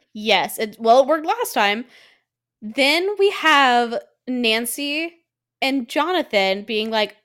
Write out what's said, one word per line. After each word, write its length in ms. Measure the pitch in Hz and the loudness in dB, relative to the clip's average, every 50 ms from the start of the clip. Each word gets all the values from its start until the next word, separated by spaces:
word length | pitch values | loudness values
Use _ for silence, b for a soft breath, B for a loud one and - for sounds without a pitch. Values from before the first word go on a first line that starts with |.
| _ _ - | _ _ -16
Yes. 440 | 214 208 220 202 180 147 - - - | -6 0 2 2 2 2 -2 -4 -6
It, 180 | 220 214 - - | -8 -8 -8 -2
well, 220 | 233 226 233 269 | 2 4 6 6
it 60 | 277 | 6
worked 200 | 254 320 320 302 | 4 2 -2 -2
last 260 | 339 440 480 480 - - | -2 -4 -2 -4 -4 -2
time. 320 | 254 208 202 208 226 254 - b b b b b b b b _ _ _ _ _ _ | 0 0 0 0 -2 -6 -12 b b b b b b b b _ _ _ _ _ _
Then 520 | 220 214 220 277 262 277 302 339 370 403 415 392 | -16 -8 -2 0 0 2 2 0 0 -2 0 0
we 120 | 392 403 | 0 0
have 680 | - - - 320 302 285 277 254 240 240 240 233 233 226 - _ _ _ _ | 0 0 2 4 4 4 4 4 4 2 0 0 -4 -8 -10 _ _ _ _
Nancy 920 | 254 254 247 240 226 220 226 240 233 - 269 285 285 294 311 330 339 339 _ _ _ _ _ _ _ _ - | -8 -4 -2 0 0 0 0 -2 -4 -8 -6 -6 -6 -4 -6 -6 -8 -10 _ _ _ _ _ _ _ _ -6
and 280 | - 269 269 269 233 - | -4 -2 -2 -2 -4 -4
Jonathan 720 | - 302 294 339 370 339 285 - - 202 190 190 190 202 208 | -2 -2 -2 0 0 -2 -2 0 0 0 2 0 0 -2 -4
being 260 | - 226 214 214 220 | -6 -4 -4 -4 -2
like, 260 | 220 214 214 202 - _ | -2 -2 -2 -4 -6 _